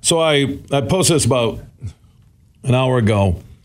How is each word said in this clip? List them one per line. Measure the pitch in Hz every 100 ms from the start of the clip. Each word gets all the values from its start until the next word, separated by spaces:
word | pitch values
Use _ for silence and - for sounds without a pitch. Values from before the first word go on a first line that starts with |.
So | - 165
I, | 160 143 135 139 -
I | 139
posted | 113 185 160 160
this |
about | 120 131 113 117 - - 104 - - _ _ _ _ _
an | 127
hour | 123 131 127
ago. | 110 104 95 85 - -